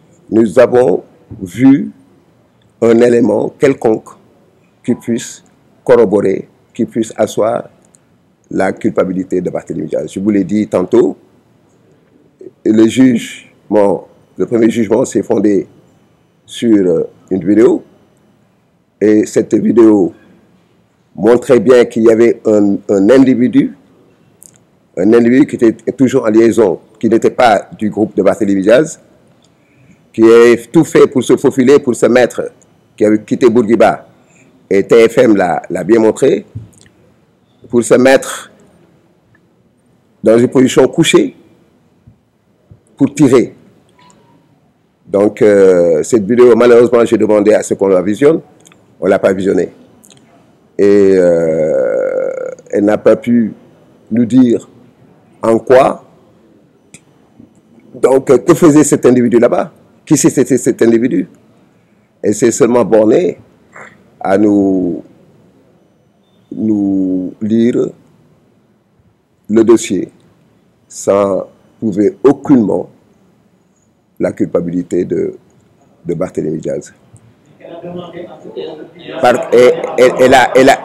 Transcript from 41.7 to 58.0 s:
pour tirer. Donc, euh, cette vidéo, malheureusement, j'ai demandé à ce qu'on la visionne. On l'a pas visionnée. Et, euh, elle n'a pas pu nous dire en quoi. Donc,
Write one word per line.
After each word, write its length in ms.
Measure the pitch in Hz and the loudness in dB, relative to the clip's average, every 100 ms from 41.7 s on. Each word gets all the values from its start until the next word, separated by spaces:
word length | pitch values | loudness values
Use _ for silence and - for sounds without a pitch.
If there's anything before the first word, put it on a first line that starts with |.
| _ _ _ _ _ _ _ _ _ _ - _ - | _ _ _ _ _ _ _ _ _ _ -20 _ -4
pour 160 | 139 | -4
tirer. 420 | - 135 123 - - _ _ _ _ _ _ _ _ _ _ _ _ _ _ - | 0 2 2 -2 -10 _ _ _ _ _ _ _ _ _ _ _ _ _ _ -6
Donc, 340 | 98 107 - | 0 0 2
euh, 600 | 107 101 95 87 85 76 | 2 4 4 4 2 0
cette 220 | - 113 95 | -2 -2 0
vidéo, 300 | 120 123 113 | 2 4 4
malheureusement, 500 | 120 117 120 117 113 | 4 4 4 2 0
j'ai 120 | 110 | 0
demandé 360 | 104 107 104 | 0 2 2
à 100 | 104 | 0
ce 100 | - | -2
qu'on 140 | 104 98 | -4 0
la 140 | 92 | 0
visionne. 400 | 92 104 143 160 - _ _ _ _ _ | -2 -2 0 0 -6 _ _ _ _ _
On 80 | 92 | -2
l'a 120 | 95 | 0
pas 140 | 98 | 0
visionnée. 360 | 95 95 92 85 - _ _ _ _ _ _ _ _ _ - | -2 -2 -2 -4 -10 _ _ _ _ _ _ _ _ _ -2
Et, 340 | 101 101 95 95 | 2 4 2 2
euh, 1400 | 87 82 82 80 78 67 58 60 50 50 50 50 - - - | 2 0 -2 -2 -2 -2 -4 -4 -6 -6 -8 -8 -10 -12 -8
elle 160 | 101 101 | -2 0
n'a 120 | 104 | 0
pas 180 | 110 110 | 0 0
pu 380 | - 120 107 - _ _ _ _ - | 0 -2 -2 -8 _ _ _ _ -8
nous 140 | 113 117 | -4 0
dire 420 | 127 123 98 - _ _ _ _ _ _ _ | 2 2 0 -6 _ _ _ _ _ _ _
en 160 | 110 110 | -2 -2
quoi. 460 | - 131 - - - _ _ _ _ _ _ _ _ - _ _ _ _ - _ _ _ _ | 2 2 2 -2 -14 _ _ _ _ _ _ _ _ -20 _ _ _ _ -20 _ _ _ _
Donc, 360 | - | -6